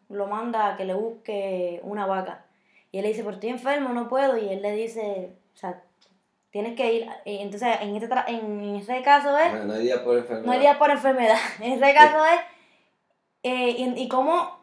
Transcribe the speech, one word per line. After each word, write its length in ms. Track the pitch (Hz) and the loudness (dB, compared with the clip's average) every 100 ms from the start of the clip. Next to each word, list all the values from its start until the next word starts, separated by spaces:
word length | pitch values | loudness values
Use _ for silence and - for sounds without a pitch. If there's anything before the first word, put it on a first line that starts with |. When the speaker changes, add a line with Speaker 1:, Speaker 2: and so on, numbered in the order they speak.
| - | -12
Speaker 1:
lo 180 | 202 196 | -8 -6
manda 460 | 208 240 226 208 | -6 -4 -2 -2
a 40 | 196 | -2
que 80 | 190 | -4
le 80 | 190 | -4
busque 840 | 226 233 - 202 196 185 180 175 | -4 -8 -8 -6 -4 -4 -6 -6
una 220 | - 208 190 | -10 -6 -2
vaca. 380 | 190 185 165 _ _ _ _ _ | -4 -6 -12 _ _ _ _ _
Y 60 | 190 | -6
él 60 | |
le 60 | 208 | -4
dice, 120 | 220 | -4
"Pero 120 | 208 190 | -6 -8
estoy 140 | 214 | -8
enfermo, 380 | 247 254 285 262 | -6 -2 -2 -2
no 200 | 240 233 | -4 -4
puedo", 260 | 262 277 233 | 0 0 0
y 120 | 202 | -2
él 140 | 190 | -4
le 80 | 208 | -4
dice, 600 | 208 226 226 208 196 185 - _ | -4 -6 -6 -6 -6 -10 -16 _
o 40 | _ | _
sea, 260 | 185 180 _ _ _ _ _ _ _ | -12 -12 _ _ _ _ _ _ _
"Tienes 260 | 202 226 233 | -8 -6 -4
que 160 | 240 | -2
ir". 100 | 233 226 - 208 | 0 -4 -12 -12
Eh, 120 | 202 | -10
entonces, 260 | 202 202 240 220 | -10 -4 -2 -2
en 140 | 202 208 | -4 -6
este 140 | 226 | -2
tra-, 160 | 254 240 | -2 -2
en 480 | 233 214 208 208 202 | -6 -6 -8 -6 -8
ese 280 | 196 254 | -6 -2
caso 340 | 269 285 277 285 | 4 4 4 4
es 160 | 339 | 2
Speaker 2:
No, 120 | - - | 0 -4
no 80 | 220 | -2
hay 80 | |
día 200 | - 247 | 0 0
por 140 | 247 240 | 2 2
enfermedad. 280 | 123 117 240 | 0 -4 0
Speaker 1:
No 40 | |
hay 60 | 254 | 4
día 200 | 285 285 | 6 6
por 100 | 294 | 4
enfermedad. 480 | 285 262 262 226 220 - | 4 2 2 4 4 2
<laughs> 100 | - | -6
En 120 | 226 | -4
ese 200 | 254 277 | 2 6
caso 240 | 285 302 311 | 8 8 8
Speaker 2:
Sí. 80 | 311 | 4
Speaker 1:
es... 60 | 339 - - _ _ _ _ _ _ _ _ | 2 0 -16 _ _ _ _ _ _ _ _
Eh, 260 | 247 254 247 240 | -6 0 0 0
y, 240 | 247 240 | -4 -4
y 40 | 254 | -2
cómo 480 | 262 277 349 349 - | 0 2 2 0 -8